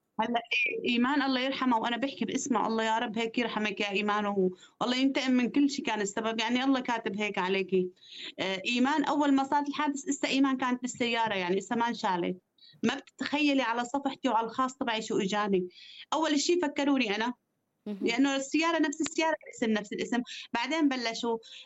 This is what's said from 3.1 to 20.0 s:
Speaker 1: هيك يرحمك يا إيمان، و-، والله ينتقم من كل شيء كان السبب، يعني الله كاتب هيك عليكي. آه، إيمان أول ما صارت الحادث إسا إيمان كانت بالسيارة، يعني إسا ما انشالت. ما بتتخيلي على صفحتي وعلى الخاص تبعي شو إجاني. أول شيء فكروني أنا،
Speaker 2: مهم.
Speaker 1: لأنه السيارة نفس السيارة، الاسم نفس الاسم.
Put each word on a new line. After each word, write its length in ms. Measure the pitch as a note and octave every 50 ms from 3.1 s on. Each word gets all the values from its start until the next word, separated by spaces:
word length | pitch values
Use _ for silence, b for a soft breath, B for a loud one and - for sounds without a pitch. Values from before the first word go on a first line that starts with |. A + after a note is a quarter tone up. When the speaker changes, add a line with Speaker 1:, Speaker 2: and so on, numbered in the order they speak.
| F#3+ A3+
Speaker 1:
هيك 200 | A#3 A3+ - B3+
يرحمك 420 | A#3+ A3 - G#3+ G#3+ G#3 G#3 G#3
يا 100 | G#3+ G3+
إيمان، 360 | G3 G#3 G#3 G#3 G#3 G#3 G#3
و-، 240 | G3+ G3+ G3 F#3 F#3 F#3 B B B B B
والله 160 | - B3 B3
ينتقم 340 | B3+ C4+ C#4 C4+ D4+ C4 C4 B3+
من 180 | B3 B3 A#3
كل 200 | - C#4+ D4 C#4
شيء 140 | - - -
كان 160 | B3 A3 G#3+
السبب، 400 | G3+ G3 - A3+ A3 A3 A3+ A3+
يعني 240 | A3 A3+ A#3+ B3+ C4
الله 160 | C#4 C4+ B3+
كاتب 360 | B3 B3+ A#3+ A3 A3+ A3 G3+
هيك 220 | G3+ G#3+ G#3 G3+ G3+
عليكي. 520 | F3+ F#3 G3 F#3+ F#3+ F3+ F#3+ F#3 F#3 F3+ - B B B B B B B B B
آه، 220 | E3+ F#3+ F#3+ F#3 F3+
إيمان 380 | A3+ B3 A#3+ B3 C4+ D4+ D#4 C#4+
أول 300 | - C#4 C#4+ D4 C#4+ C#4
ما 100 | C4+ C4+
صارت 240 | C4+ D4+ D4 D4 D4
الحادث 400 | - - D4+ D4+ C#4+ C#4+ - -
إسا 200 | C4+ - - -
إيمان 280 | B3 C4+ C#4 C4+ C4
كانت 260 | B3+ C4+ B3+ B3 B3 -
بالسيارة، 520 | B3 - - B3 A#3+ A#3 A#3 A3+ A3 G#3
يعني 240 | F#3+ F3+ F3 F#3 F#3+
إسا 160 | - - F#3
ما 140 | A#3 A#3 A#3+
انشالت. 500 | A#3 - - G#3 F#3 F3 F3+ F#3 F#3 F3+ - _ _ b b b b b b
ما 120 | A3+ B3+
بتتخيلي 680 | C#4 - - - - C4 - - D4 D4+ D4 C#4 C4+ B3+
على 220 | A3+ A#3 A#3+ A#3+
صفحتي 440 | A#3+ - C#4 C#4 C#4 C#4 - - C4
وعلى 180 | A3 A3 A3+
الخاص 300 | A3+ - - C4 B3+ B3+
تبعي 260 | - - A#3 A3+ A3 A3
شو 160 | - A3 -
إجاني. 500 | G#3 F#3 G#3 G#3 G#3 G#3 G3 F#3 F#3 F3+ B B B B B B B B -
أول 280 | D4+ D#4+ D#4 D4+ C#4+
شيء 220 | - - F4 F4 E4
فكروني 540 | C#4+ C#4+ - C#4+ C#4+ C#4+ B3+ B3 G#3+ G3
أنا، 180 | G#3+ A3 B3 A#3+ - _ _ _ _ _ _ _ _ -
Speaker 2:
مهم. 260 | G#3 G#3 F#3+ G3+ - A#3
Speaker 1:
لأنه 240 | A#3+ C#4 C#4 C4+
السيارة 420 | C4+ C4+ C4+ - D4+ D#4+ E4 E4 D#4+
نفس 220 | D4+ D#4 C#4+ -
السيارة، 360 | D#4+ - - - D#4+ D#4+ D#4 - - -
الاسم 240 | - - B3 A3 G#3+
نفس 200 | G#3 G#3 - A3+
الاسم. 300 | A3+